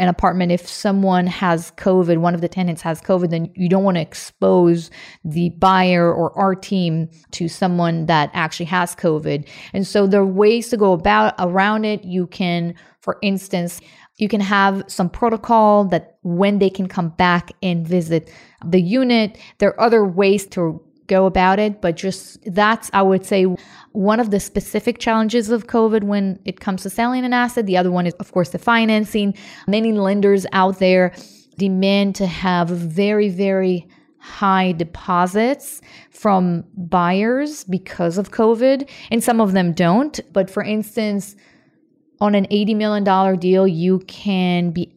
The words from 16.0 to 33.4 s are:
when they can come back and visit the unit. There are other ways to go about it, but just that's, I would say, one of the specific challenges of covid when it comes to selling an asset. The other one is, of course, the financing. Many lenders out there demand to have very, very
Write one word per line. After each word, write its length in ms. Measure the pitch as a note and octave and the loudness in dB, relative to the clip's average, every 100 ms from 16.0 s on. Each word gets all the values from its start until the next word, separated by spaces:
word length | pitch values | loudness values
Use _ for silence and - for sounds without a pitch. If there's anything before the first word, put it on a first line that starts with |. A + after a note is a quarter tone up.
| - _ | -4 _
when 380 | F3 E3+ G3 G3+ | -6 0 2 2
they 100 | F#3+ | 0
can 180 | F#3+ F#3 | 0 -6
come 220 | - E3+ | -4 -6
back 420 | - F3+ F3 - - | 0 2 2 -2 -8
and 240 | F#3+ E3+ D#3+ | -4 -4 0
visit 460 | F3+ E3 E3 E3 - - _ | -2 0 -2 -4 -16 -20 _
the 160 | C3+ F#3 | 0 0
unit. 560 | F3 B3 B3+ A#3 G#3+ - - _ | 2 0 2 2 0 -4 -20 _
There 100 | G3+ | 0
are 120 | - | 2
other 240 | A3+ A3+ | 2 4
ways 420 | G3+ F3 G3 G3+ G3 | 2 2 2 2 0
to 360 | - E3 D#3+ - _ - | -4 -4 -4 -14 _ -2
go 180 | F#3+ | 2
about 340 | F#3+ F#3+ F#3 G3 | 2 4 2 2
it, 220 | G#3+ G#3 | 0 -2
but 160 | F3 D#3+ | -4 -4
just 420 | F#3+ F#3 - - - | -6 -8 -14 -16 -6
that's, 380 | F3+ G#3 A3 - | 0 2 0 -2
I 80 | G3 | 0
would 240 | G3 F#3+ | 2 2
say, 200 | F#3+ G3 F#3 F#3 - - - | 0 0 0 -2 -10 -20 -12
one 280 | - F#3+ A3 | -4 0 0
of 100 | A#3 | 0
the 100 | G3 | -2
specific 580 | - G3+ - G#3+ A#3+ A3+ | -4 -8 -6 -4 -4 -4
challenges 500 | - A3 A3 A#3+ G#3+ | -2 0 0 -2 0
of 200 | A#3 - | -4 0
covid 340 | A#3 A3+ A3 | 0 2 0
when 360 | G3+ G3+ G3 F#3 | 0 -2 -2 -6
it 160 | - F#3 | -10 -10
comes 220 | - F#3+ | -8 -6
to 80 | G3 | -8
selling 340 | - A#3+ B3+ | -4 -4 -2
an 80 | B3+ | -2
asset. 320 | B3 A#3+ A#3+ | 0 0 -2
The 140 | G3+ F3+ | 0 0
other 120 | F3+ | 2
one 160 | F3+ F3 | 0 -2
is, 60 | |
of 180 | - F#3+ | -6 -6
course, 180 | F#3 F3 | -2 -2
the 80 | E3+ | -2
financing. 760 | - A#3 A3 G#3+ G#3+ A3 G3+ G3+ - - - | 0 2 2 0 0 -2 -2 -4 -12 -12 -2
Many 260 | G#3 A3+ | 0 0
lenders 520 | G#3 F#3+ G3+ G3+ G3 F#3 | 0 0 2 4 2 0
out 280 | G3 F#3+ F#3+ | 0 0 2
there 340 | F#3 F#3 F3+ - - - _ - | 2 4 2 -2 -18 -20 _ -4
demand 600 | G3 F#3+ G3 G3 G3+ F#3+ | -2 0 2 2 0 -2
to 100 | F#3+ | -4
have 420 | D#3+ F#3 F3+ E3+ | -4 -2 0 -2
very, 640 | F3+ E3+ D#3+ G3+ G#3 G#3 | -4 -4 -2 0 2 0
very 580 | F3+ | 0